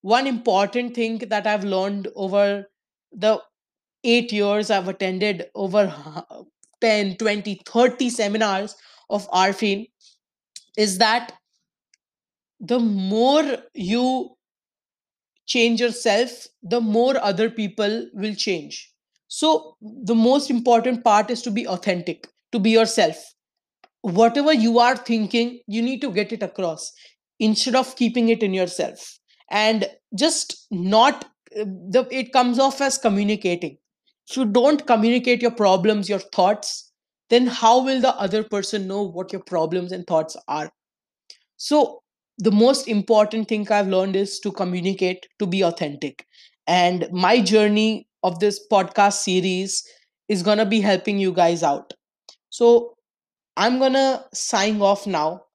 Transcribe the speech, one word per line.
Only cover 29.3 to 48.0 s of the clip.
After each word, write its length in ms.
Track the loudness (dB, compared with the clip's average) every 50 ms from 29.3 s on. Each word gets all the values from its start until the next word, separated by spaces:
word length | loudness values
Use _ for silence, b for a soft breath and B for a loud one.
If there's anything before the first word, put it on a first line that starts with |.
| _ _ _ _
And 400 | -2 0 2 2 0 0 -2 -6 -8 _ _ _ -4
just 520 | 0 0 0 0 -2 -6 -8 -12 -18 _ _
not, 560 | -8 -6 -2 2 4 4 4 4 2 -2 -12 -20 _ _ _ _ -10 -10
uh, 60 | -8
the, 420 | -8 -10 -14 -12 0 0 0 0 0
it 200 | -6 -8 -8 0
comes 280 | 2 2 2 2 2 2
off 220 | 2 0 0 0
as 180 | -2 -2 -2 0
communicating. 800 | 0 0 0 2 0 0 -2 -2 -2 -2 -2 -2 -6 -10 -12 _ _ _ _ _ _ _ _ _ _ -10
If 80 | -4
you 80 | -2 -2
don't 400 | 2 2 4 4 4 2 2 2
communicate 560 | 2 2 4 4 2 2 2 2 0 0 2
your 100 | 0 -2
problems, 560 | 0 2 4 4 4 4 4 2 2 0 -2
your 120 | -4 -4 -6
thoughts, 720 | -6 -6 0 2 2 2 2 -2 -4 -12 -12 -12 -16 _ _ _ _ _ _ _ _ _
then 180 | 2 2 2
how 360 | 2 -2 2 4 6 6 6 4
will 160 | 2 0 2
the 160 | 2 0 0
other 280 | 0 -4 -2 -2 -2 -4
person 440 | -2 -6 -6 -4 -4 -6 -6 -6
know 140 | -6 -4 -6
what 320 | -6 -6 -6 -10 -10 -8 -10
your 80 | -12
problems 500 | -10 -4 -2 -2 -2 0 -2 -4 -4 -6
and 140 | -10 -10 -6
thoughts 320 | 0 0 0 0 -2 -10 -16 _
are? 240 | -8 -6 -6 -6 -10 _ _ _ _ _ _ _ _ _ _ _ B B B B B _
So 440 | _ -4 0 2 2 2 2 -2 -16 _ _ _ _ _ _ _
the 140 | 0 0 2
most 360 | 4 6 6 6 4 2 -2
important 600 | -2 -2 -2 2 2 4 4 4 2 0 -6 -4
thing 240 | -4 -4 -4 -2 0
I've 160 | 0 0 0
learned 280 | 2 0 0 0 0 -2
is 240 | -2 -4 -4 -6 -8
to 100 | -8 -8
communicate, 760 | -6 -4 -4 -4 -4 -4 -2 -4 -2 -2 -2 -2 -4 -6 -14 _ _ _
to 80 | -4
be 160 | -2 0 2 0
authentic. 640 | 0 0 -2 -6 -8 -6 -8 -10 -10 -10 -14 -20 b b b b b b b _
And 400 | 0 2 4 4 4 2 0 -4 -4
my 300 | -4 0 2 4 4 4
journey 640 | 4 4 4 4 4 4 2 2 2 0 0 -4